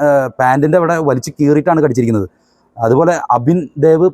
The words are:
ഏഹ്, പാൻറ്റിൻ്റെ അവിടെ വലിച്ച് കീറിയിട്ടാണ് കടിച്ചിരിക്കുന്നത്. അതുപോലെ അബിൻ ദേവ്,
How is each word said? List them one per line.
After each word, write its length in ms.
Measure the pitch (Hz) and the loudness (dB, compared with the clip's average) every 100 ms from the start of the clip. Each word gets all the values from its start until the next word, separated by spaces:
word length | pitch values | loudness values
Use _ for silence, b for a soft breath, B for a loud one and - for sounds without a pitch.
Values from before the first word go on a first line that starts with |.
| 147 | 0
ഏഹ്, 220 | 139 127 - | 0 -2 -2
പാൻറ്റിൻ്റെ 380 | 127 135 156 175 | 0 0 0 0
അവിടെ 140 | 165 165 147 | 0 -2 -2
വലിച്ച് 220 | 127 156 - | -2 -4 -2
കീറിയിട്ടാണ് 420 | 143 151 160 160 147 | 0 2 0 0 0
കടിച്ചിരിക്കുന്നത്. 420 | 120 117 110 92 _ _ _ _ 120 113 | 0 -2 -2 -4 _ _ _ _ -4 0
അതുപോലെ 280 | 127 170 165 - 123 | 2 2 0 -2 -2
അബിൻ 220 | 123 180 143 147 160 | 0 -2 -4 -2 0
ദേവ്, 200 | 160 185 | 2 0